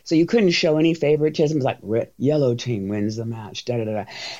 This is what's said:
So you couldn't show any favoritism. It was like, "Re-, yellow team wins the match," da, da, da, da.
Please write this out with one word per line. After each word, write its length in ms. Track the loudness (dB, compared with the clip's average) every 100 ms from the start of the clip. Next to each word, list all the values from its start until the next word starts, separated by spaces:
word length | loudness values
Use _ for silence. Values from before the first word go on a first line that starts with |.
So 120 | 0 2
you 100 | 4
couldn't 240 | 4 4
show 260 | 2 2 4
any 160 | 2
favoritism. 640 | 2 2 2 2 2 0 2
It 40 |
was 40 |
like, 140 | -2 -4
"Re-, 260 | -4 -2 -4 -2
yellow 360 | 0 2 2 0
team 320 | -2 -4 -4
wins 280 | -2 -4 -4
the 80 |
match," 400 | -8 -10 -12 -10
da, 140 | -6 -4
da, 60 |
da, 80 | -4
da. 120 | -4 -6 -10 -14